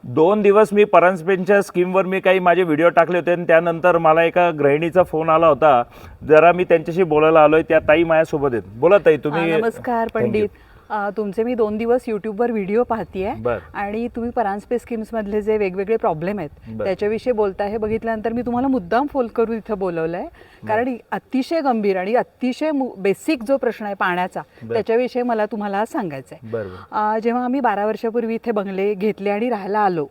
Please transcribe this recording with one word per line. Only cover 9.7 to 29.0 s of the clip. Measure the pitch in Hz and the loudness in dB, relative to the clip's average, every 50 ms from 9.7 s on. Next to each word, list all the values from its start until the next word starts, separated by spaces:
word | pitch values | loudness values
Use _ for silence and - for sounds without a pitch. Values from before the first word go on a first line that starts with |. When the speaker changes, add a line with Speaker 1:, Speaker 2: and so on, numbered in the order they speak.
| 226 - - 262 240 | -6 -6 -6 -6 -4
Speaker 1:
Thank | 226 226 220 - | -4 -4 -4 -4
you. | 226 233 | -4 -4
Speaker 2:
पंडित. | 220 208 214 208 202 - - - _ - - _ _ | -2 0 -2 -2 -2 -6 -14 -20 _ -20 -20 _ _
अ, | 208 214 202 208 190 | -8 -6 -6 -6 -6
तुमचे | 226 214 202 185 - 226 | -6 -8 -6 -4 -4 -4
मी | 240 254 | -4 -2
दोन | 226 220 208 214 | -2 -2 -2 -2
दिवस | 208 233 226 240 254 247 247 | -4 -2 0 0 0 0 -4
YouTube-वर | 220 202 - 220 208 196 240 240 | -6 -6 -6 -8 -4 -2 -2 -2
व्हिडिओ | 233 214 196 180 208 233 247 | -2 -4 -4 -2 -2 -2 0
पाहतीये | 240 233 220 - - - 190 185 208 226 | -2 -4 -6 -6 -10 -8 -8 -6 -6 -6
Speaker 1:
बर. | 214 - - 233 - 82 - - | -4 -4 -4 -4 -4 -6 -12 -10
Speaker 2:
आणि | 190 202 202 214 226 240 | -10 -8 -6 -6 -6 -8
तुम्ही | 240 - 240 226 240 | -8 -8 -8 -8 -6
परांजपे | 247 - - 196 196 208 - _ 247 233 | -4 -4 -4 -4 -4 -6 -6 _ -6 -6
स्कीम्समधले | - - 240 220 220 - 233 226 214 196 202 214 | -6 -8 -10 -10 -8 -8 -8 -8 -6 -4 -6 -4
जे | 202 214 214 | -2 -2 -2
वेगवेगळे | 214 208 190 180 190 196 185 226 | 0 -2 -4 -4 -6 -4 -2 -2
प्रॉब्लेम | 220 - 214 170 151 165 185 208 208 | 0 0 -2 -2 -2 -4 -6 -6 -6
आहेत, | 160 143 - - - | -8 -10 -14 -18 -18
Speaker 1:
बर. | 113 110 110 208 | -16 -10 -6 -4
Speaker 2:
त्याच्याविषयी | 196 185 185 214 208 220 220 - 254 247 | -4 -4 -2 -2 -4 -4 -2 -2 -4 -2
बोलताय. | 214 214 196 185 - 208 202 | 0 -2 -2 -2 -4 -6 -6
हे | 208 | -4
बघितल्यानंतर | 226 214 214 220 220 214 226 226 220 - 233 233 | -6 -4 -4 -4 -4 -4 -6 -6 -4 -4 -4 -4
मी | 240 | -4
तुम्हाला | 240 247 240 240 262 | -6 -4 -4 -2 0
मुद्दाम | 277 262 247 175 170 214 233 285 | 0 0 -2 -2 -2 -2 -2 -2
फोन | 294 - 277 240 | -2 -4 -4 -4
करून | 220 - - 226 214 226 | -4 -2 -2 -2 -2 -2
इथं | 220 196 - 220 | -8 -6 -8 -6
बोलवलंय, | 190 196 185 170 165 160 165 170 180 | -4 -4 -4 -4 -4 -4 -4 -4 -6
Speaker 1:
बर. | 254 339 - - - _ _ _ - | -8 -10 -14 -20 -20 _ _ _ -6
Speaker 2:
कारण | 214 214 220 247 269 247 220 - _ | -2 -2 -2 0 -2 -4 -8 -10 _
अतिशय | - 196 _ _ - 262 262 - 339 330 | -10 -10 _ _ -4 -4 -2 -2 -4 -2
गंभीर | 285 277 247 226 202 208 190 | 0 0 0 0 0 0 0
आणि | 185 185 196 233 | 0 -2 0 0
अतिशय | 240 196 - _ _ - 254 247 - 302 311 | 0 -2 -2 _ _ -6 -6 -4 -2 -4 -2
मु-, | 302 277 262 - - | -2 -2 -4 -6 -8
बेसिक | 196 185 202 190 - - - 320 247 226 | -4 -2 -2 -2 -2 -2 -4 -4 -4 0
जो | 233 277 | -2 -2
प्रश्न | 269 - 240 208 - 220 | 0 0 -4 -4 -4 -8
आहे | 202 202 | -8 -4
पाण्याचा, | 190 208 190 175 180 180 185 - 180 147 _ _ - - | -2 -2 -2 0 -2 -4 -4 -6 -10 -12 _ _ -18 -10
Speaker 1:
बर. | 110 233 | -4 -4
Speaker 2:
त्याच्याविषयी | 226 202 - 226 233 254 240 - 247 247 | -4 -2 0 0 0 0 0 -2 -4 -2
मला | 247 233 214 214 | -2 0 -2 -2
तुम्हाला | 214 233 214 202 208 196 | -4 -4 -6 -6 -4 -2
आज | 196 220 226 | -4 -4 -4
सांगायचं | - 320 220 170 143 135 131 _ 151 | -4 -6 -6 -6 -8 -10 -14 _ -20
आहे. | - - 110 | -18 -12 -8
Speaker 1:
बर, | 110 113 104 | -6 -6 -6
बर. | 95 92 92 95 _ - | -8 -12 -16 -18 _ -4
Speaker 2:
अ, | 208 214 214 220 226 | -2 -2 -2 -2 -2
जेव्हा | 208 233 233 247 247 | -2 -2 -2 -2 -2
आम्ही | 247 247 285 | -2 -4 0
बारा | 247 233 202 196 202 | 0 0 0 0 -2
वर्षापूर्वी | 214 220 202 - 226 214 240 226 226 226 | -2 -4 -2 -6 -4 -4 -2 -4 -2 -4
इथे | 220 - 233 | -4 -4 -4
बंगले | 226 214 196 196 190 185 196 208 208 | -4 -4 -4 -4 -4 -2 -2 -2 -2
घेतले | 185 | -2